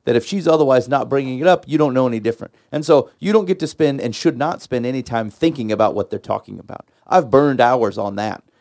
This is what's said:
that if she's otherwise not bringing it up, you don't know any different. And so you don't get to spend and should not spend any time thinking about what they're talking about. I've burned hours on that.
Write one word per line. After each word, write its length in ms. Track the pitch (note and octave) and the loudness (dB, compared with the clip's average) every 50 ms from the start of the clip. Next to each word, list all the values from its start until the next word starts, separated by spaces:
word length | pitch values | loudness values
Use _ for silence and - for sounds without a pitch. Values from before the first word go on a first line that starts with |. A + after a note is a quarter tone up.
| _ | _
that 120 | A#2+ A#2 | 0 0
if 80 | A#2 - | 0 0
she's 240 | - G3 G3 D#3+ E3 | -2 -6 -2 0 2
otherwise 400 | - D#3 D3+ C3+ C3 B2+ A#2+ A#2+ | 2 4 4 4 4 2 2 0
not 200 | C#3+ C3+ A#2 G2 | -2 -4 -2 -2
bringing 300 | C#3 C#3 C3+ C3 B2+ B2+ | -2 -4 -2 -4 -6 0
it 80 | D#3 | 2
up, 180 | F#3 F3+ E3+ - - | 2 2 2 0 -4
you 100 | D3 D3+ | 0 0
don't 160 | D3+ C#3 B2+ | 0 2 2
know 140 | C3 C3 B2 | 0 0 0
any 120 | A#2 A2+ | -2 -2
different. 340 | G#2 A2+ A#2 - - - - _ _ _ | -2 -4 -4 -4 -10 -16 -18 _ _ _
And 120 | - D3+ D3+ | -8 -6 2
so 260 | - D#3 C3+ - - _ _ | 4 4 4 4 0 _ _
you 120 | D3+ F#3+ | -2 2
don't 120 | G#3+ A3 G3 | 2 2 2
get 160 | F3+ F#3+ - | 2 -2 -4
to 60 | D#3+ C#3+ | -4 -6
spend 320 | - - D#3 C#3+ C#3 C3+ | -2 0 0 0 0 -2
and 140 | - A#2+ G#2+ | -4 -6 -6
should 240 | - - E3+ C3 A#2+ | -2 -2 -2 -2 0
not 240 | C#3 D#3+ F3+ - | -4 -4 -4 -8
spend 240 | - - C3 A#2+ A#2+ | -8 -6 -6 -4 -4
any 160 | B2 C3 C3 | -4 -6 -6
time 280 | A#2+ - A#2+ A2+ A2 G#2 | -6 -4 -4 -4 -4 -6
thinking 400 | - - D#3+ E3 D#3+ C3+ A2+ G#2+ | -4 -2 -2 -2 -2 -2 -4 -4
about 240 | G#2+ G2+ A2 G2+ - | 0 0 2 0 0
what 160 | G#2 F#2+ - | -2 -4 -6
they're 80 | G#2+ G2 | -8 -10
talking 400 | - - G#2 G#2 - - G2 F2+ | -6 -6 -8 -8 -8 -12 -16 -16
about. 300 | - - - - - _ _ _ _ | -16 -16 -18 -18 -18 _ _ _ _
I've 240 | - - F#3 D3+ A#2 | 2 2 2 2 4
burned 300 | A#2 C3+ D3 C#3+ C3+ B2 | 4 4 4 4 4 4
hours 360 | A#2+ A#2+ C3 B2 A2+ G2+ F#2+ G#2 | 4 4 4 2 0 -2 -2 -4
on 180 | G2+ G2+ G2 | -6 -6 -4
that. 260 | G2 G#2+ G#2+ - - - _ _ _ | -4 -6 -6 -6 -8 -14 _ _ _